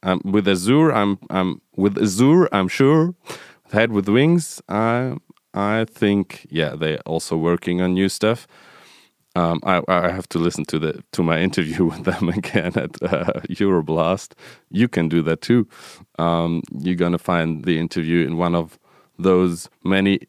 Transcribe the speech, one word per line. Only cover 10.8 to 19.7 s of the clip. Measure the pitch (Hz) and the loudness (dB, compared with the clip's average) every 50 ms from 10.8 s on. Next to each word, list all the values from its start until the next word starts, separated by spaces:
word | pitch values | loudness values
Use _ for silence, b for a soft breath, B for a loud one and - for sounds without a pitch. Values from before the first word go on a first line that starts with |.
| 76 80 73 - - _ - | -2 -2 -6 -6 -12 _ -4
to | - 90 | -2 0
my | 82 82 80 | 0 2 0
interview | 87 95 - - 85 78 82 - 92 | 0 -2 0 -2 -4 -4 -2 0 -2
<laughs> | 82 | -2
with | 78 - - | -2 -4 -4
them | 95 90 - 104 85 | -4 -4 -2 -2 -4
again | 85 104 90 - - 110 82 90 90 | -4 -4 -6 -4 -4 -2 -4 -2 -4
at, | - - - - - - | -4 -6 -6 -8 -8 -4
uh, | 90 87 78 87 87 - - - - | -4 -2 -2 -2 -4 -6 -6 -6 -10
Euroblast. | 92 - 101 98 95 87 80 76 80 80 80 85 92 101 - - - B B B B B B B | -6 -2 0 2 2 0 0 0 -2 0 0 0 -2 -4 -6 -14 -20 B B B B B B B
You | - 92 117 120 | -2 0 0 0
can | - - 85 80 | 0 0 -2 0
do | 80 85 80 | 0 0 0
that | 76 80 78 - | 0 -2 -4 0
too. | - 120 123 110 B B B B B B B B B _ - | 0 2 2 2 B B B B B B B B B _ -2
Um, | 82 85 85 85 85 82 85 85 - - | -2 0 0 0 0 -2 -2 -4 -6 -8
you're | - - 71 90 90 | -12 -8 -4 -4 -2
gonna | 87 90 87 87 87 | 0 0 0 0 -2
find | - - 90 87 82 80 80 76 - | -2 0 0 0 0 -2 -4 -4 -2
the | 90 85 78 | -2 -2 0
interview | 82 85 - 90 80 80 85 87 82 | -2 -4 -4 -4 -2 0 0 0 0
in | 67 82 82 | 0 -2 -2
one | 87 87 85 | -2 0 0
of | 85 82 80 - _ b b b b b b b | -2 -2 -4 -10 _ b b b b b b b
those | - 87 95 92 90 92 90 85 85 - - | -2 2 2 4 4 4 2 0 -4 -10 -16